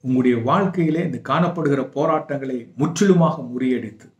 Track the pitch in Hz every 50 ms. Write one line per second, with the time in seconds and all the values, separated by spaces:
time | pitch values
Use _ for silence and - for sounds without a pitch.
0 | _ 127 127 127 123 127 120 117 113 127 151 190 202 180 175 185 170 156 151 165
1 | - - 123 117 - - 135 160 175 175 170 170 151 143 143 135 127 - - 139
2 | 151 160 156 156 147 - 147 135 135 131 127 123 113 - - - 139 170 165 -
3 | 208 196 185 170 165 151 143 - 127 120 123 127 131 127 127 117 110 104 98 -
4 | - - _ _